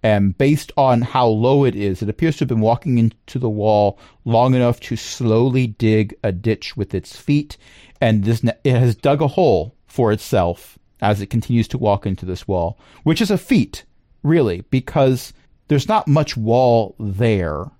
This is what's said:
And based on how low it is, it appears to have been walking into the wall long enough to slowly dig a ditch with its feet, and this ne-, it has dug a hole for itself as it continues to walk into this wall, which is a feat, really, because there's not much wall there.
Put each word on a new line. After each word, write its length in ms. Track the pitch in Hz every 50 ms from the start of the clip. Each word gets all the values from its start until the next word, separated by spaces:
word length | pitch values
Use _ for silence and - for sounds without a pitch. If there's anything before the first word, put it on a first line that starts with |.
| -
And 320 | 113 107 101 98 98 92 -
based 340 | 139 139 151 147 - - -
on 260 | - 139 131 123 117
how 260 | 127 120 - 135 127 117
low 360 | 110 107 113 127 135 143 139
it 120 | 127 101
is, 260 | 101 104 101 95 -
it 80 | - 101
appears 260 | 107 - - 165 151 -
to 20 |
have 80 | 131 127
been 100 | 127 110
walking 380 | 107 110 117 120 - 160 127 120
into 420 | 113 113 - _ _ - - 131
the 100 | 123 113
wall 480 | 107 104 101 107 107 104 104 101 98 _ - - _ _ _
long 280 | 113 113 113 120 131 131
enough 280 | 127 123 120 120 -
to 160 | - - 120 110
slowly 720 | - - - - 127 113 110 113 120 131 123 131 127 117
dig 460 | 104 _ 117 110 110 107 107 101 - - -
a 80 | 107 92
ditch 420 | 90 104 113 110 - - - -
with 180 | - 101 - -
its 220 | 95 - - -
feet, 400 | - - - 143 147 147 147 - _ _ - - - - - - _
and 240 | - 117 110 107 98
this 180 | 104 117 113 -
ne-, 80 | 135 - _ _
it 100 | 143 127
has 200 | 120 127 120 110 -
dug 240 | - 143 143 143
a 60 | 160 143
hole 460 | - - 185 151 107 87 78 110 - _ _ _
for 240 | - - 123 110
itself 680 | 107 - - - - 110 90 87 87 - - - - _ _ _ _ _
as 200 | - 101 107 98
it 60 | 101 -
continues 400 | - 120 107 - 123 117 110 -
to 80 | - -
walk 280 | - 107 101 101 -
into 200 | 107 95 - -
this 220 | 92 90 87 - -
wall, 300 | 95 90 85 85 - _ _ _ - - -
which 180 | 151 165 165
is 100 | 233 185
a 60 | 214 180
feat, 480 | - - 269 202 120 - - - - _ _ _ _ _ _ _ _
really, 380 | 143 160 170 143 110 87 87 - _
because 600 | - 131 127 - - 160 139 131 131 127 - - - _ _ _ _ _ _ _
there's 180 | 151 143 - -
not 200 | 214 214 - -
much 280 | 143 156 151 - -
wall 600 | 123 110 110 113 123 131 123 117 117 110 98 - _
there. 680 | 107 104 95 95 120 117 110 98 87 80 76 73 87 135 _ _